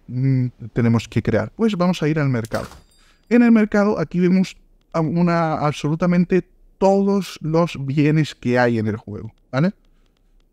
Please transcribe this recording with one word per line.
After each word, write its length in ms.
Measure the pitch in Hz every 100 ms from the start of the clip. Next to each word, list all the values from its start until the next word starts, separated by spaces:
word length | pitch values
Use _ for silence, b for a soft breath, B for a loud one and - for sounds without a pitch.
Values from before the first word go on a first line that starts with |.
| -
mm, 380 | 123 135 131 127 - 117
tenemos 340 | - 117 117 -
que 160 | 120
crear? 300 | 110 110 110
Pues 220 | - 220 190
vamos 260 | 180 175
a 60 | 151
ir 100 | 156
al 120 | 139
mercado. 360 | 120 110 - - - _ _ b b b
En 140 | 240
el 100 | 240
mercado 460 | 226 208 208 202 -
aquí 220 | 160 175
vemos 360 | 180 185 180 - _ _ _
a-, 80 | 165
una, 540 | 156 170 175 170 160
absolutamente 920 | 156 147 147 147 160 180 175 175 180 - _ _ _
todos 600 | 196 196 196 202 175 -
los 360 | 151 160 170 -
bienes 500 | 139 147 147 156 147
que 240 | - 123 123
hay 200 | 120 117
en 80 | 107
el 100 | 107
juego, 380 | - 104 107 - _
¿vale? 220 | 127 180 - _ _ _ _ _ _ _